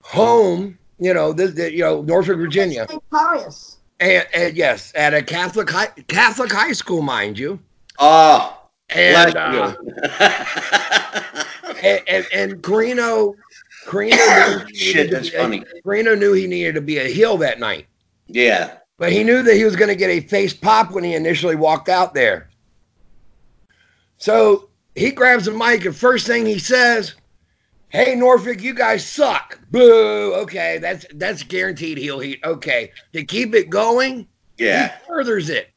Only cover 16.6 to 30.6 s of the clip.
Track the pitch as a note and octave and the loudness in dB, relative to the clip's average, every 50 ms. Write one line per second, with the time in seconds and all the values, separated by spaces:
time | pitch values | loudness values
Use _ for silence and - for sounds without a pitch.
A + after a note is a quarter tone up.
16.6 | E3+ E3 D#3 D#3 C#3+ D3 D#3 C#3+ C3 C3 B2 F3 A3 A3+ G#3+ E3+ D#3 C3+ A2+ A#2 | -4 -4 -4 -4 -6 -4 -4 -4 -4 -4 2 2 2 2 2 0 0 -2 -2 -4
17.6 | A#2+ G#2+ F#2+ D2+ - _ _ _ _ _ _ _ _ - - A#2+ A#2+ A#2 G#2 F2+ | -4 -6 -6 -6 -10 _ _ _ _ _ _ _ _ -6 0 2 2 4 4 2
18.6 | E2+ - - - _ _ _ _ E3 E3+ F3 G#3 G#3+ A3+ A#3+ B3+ B3+ A#3 G#3+ G3+ | -2 -6 -10 -20 _ _ _ _ -2 0 0 2 2 2 2 4 4 4 4 4
19.6 | A3 G#3+ F#3+ F3 G#3+ G#3 G3+ F3+ G3 F#3 F3 E3+ D3 - G#3 G3 G3 F3 D3 - | 4 2 2 2 0 0 0 -2 0 0 0 -2 -4 -4 -2 -2 -2 -2 -4 -2
20.6 | - G3+ G#3+ A3 A3 E3+ F#3 G3 F3 F3 E3+ D#3 D#3+ E3 F3 D3 F3 F3 D#3+ D#3 | 0 2 4 4 2 0 -4 -6 -6 -4 -4 -2 -2 -2 -2 -2 -2 -2 0 0
21.6 | E3 D#3+ D#3 D#3 - - F#3 F3+ F#3 F3+ - C#3 B2 A2 F#2+ E2 - _ _ _ | 2 0 0 0 0 0 0 2 0 0 0 0 2 2 0 -2 -8 _ _ _
22.6 | _ _ _ _ _ _ _ _ _ _ - - _ - _ _ _ _ _ _ | _ _ _ _ _ _ _ _ _ _ -20 -20 _ -20 _ _ _ _ _ _
23.6 | _ _ _ _ _ _ _ _ _ _ _ _ - G#3 G#3+ A#3 A3 G#3+ G3+ G3 | _ _ _ _ _ _ _ _ _ _ _ _ -2 0 2 4 6 4 4 2
24.6 | - _ _ _ _ _ _ - G#3 C4 C#4 - B3 B3+ B3 A#3+ F3 G#3+ A3 A3 | 0 _ _ _ _ _ _ -4 -4 -4 0 2 4 4 4 2 0 -4 -4 -2
25.6 | A3+ A#3+ A#3+ A3 F3+ F#3+ C#3+ - A#3 B3+ B3+ A#3 - A3+ A#3 A#3 A3+ A3 G#3+ F3+ | 0 0 0 0 -2 -6 -6 0 2 2 2 2 -2 -2 -2 -2 0 -2 -2 -4
26.6 | - - B3+ B3+ B3 A#3+ A#3 A3 F#3+ D#3 - _ _ _ _ _ _ _ _ _ | -2 0 2 4 4 2 2 0 -4 -8 -14 _ _ _ _ _ _ _ _ _
27.6 | _ _ _ _ _ _ - G3 B3 C4+ B3+ A#3+ B3 B3+ B3+ A#3 F3+ B3 A#3+ F#3 | _ _ _ _ _ _ 0 0 2 2 2 2 4 4 4 4 2 -2 -8 -6
28.6 | G3 C4 B3 A#3+ A#3+ A3 A3 F#3+ - - - C#4+ D4 C4 G3 - - - - _ | -8 -8 -4 -2 0 0 0 -2 -4 -8 -2 -2 0 0 0 -4 -6 -8 -20 _
29.6 | _ _ - B3 B3 A#3+ A3+ A3+ A3 G#3+ G#3+ G#3 G#3 G3+ F3+ F#3+ G3+ F3 F#3 F#3+ | _ _ 2 6 8 8 8 8 6 2 0 -4 -4 -4 -4 -4 -6 -6 -8 -6